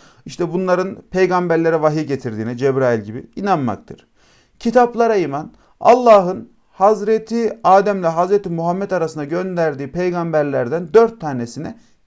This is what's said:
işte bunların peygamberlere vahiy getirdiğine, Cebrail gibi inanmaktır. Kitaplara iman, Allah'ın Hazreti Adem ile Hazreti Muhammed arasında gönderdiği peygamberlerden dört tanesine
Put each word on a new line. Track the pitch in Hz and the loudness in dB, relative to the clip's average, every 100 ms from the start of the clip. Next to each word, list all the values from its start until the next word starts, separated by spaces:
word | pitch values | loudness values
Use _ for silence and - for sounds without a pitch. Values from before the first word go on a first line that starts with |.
| _ _ - | _ _ -14
işte | - 170 | -6 -4
bunların | 180 185 180 185 - - | -2 0 0 -2 -8 -6
peygamberlere | 185 185 180 180 165 165 165 | 0 0 2 0 0 2 2
vahiy | 156 151 | 0 0
getirdiğine, | 139 135 127 107 110 123 | -4 -4 -6 -6 -6 -2
Cebrail | 135 135 131 117 | 0 2 2 0
gibi | 104 113 - - | -4 -12 -14 -6
inanmaktır. | 202 175 127 95 - - _ _ _ _ _ _ | -2 0 -2 -6 -10 -20 _ _ _ _ _ _
Kitaplara | 233 233 240 226 233 214 | 0 2 2 2 0 0
iman, | 151 139 - _ _ - | -2 -6 -10 _ _ -2
Allah'ın | - 247 240 208 180 113 113 _ _ | 4 6 6 6 4 -4 -10 _ _
Hazreti | - 196 214 202 220 220 233 226 - | 0 2 2 0 -2 -2 -4 -2 0
Adem | 165 190 202 196 | 4 4 4 0
ile | 175 | 0
Hazreti | 165 180 202 196 | 0 2 0 0
Muhammed | 170 165 185 196 | -4 -2 -2 -2
arasında | 185 165 156 | -2 -4 -6
gönderdiği | 143 170 185 175 160 135 139 | -6 -6 -4 -2 -2 -2 -8
peygamberlerden | 170 180 175 170 156 143 135 120 160 170 | -4 -4 -2 -2 -2 0 -2 -2 -4 2
dört | 214 226 226 | 4 4 0
tanesine | 160 127 120 - 160 - _ _ | -8 -6 -8 -10 -12 -14 _ _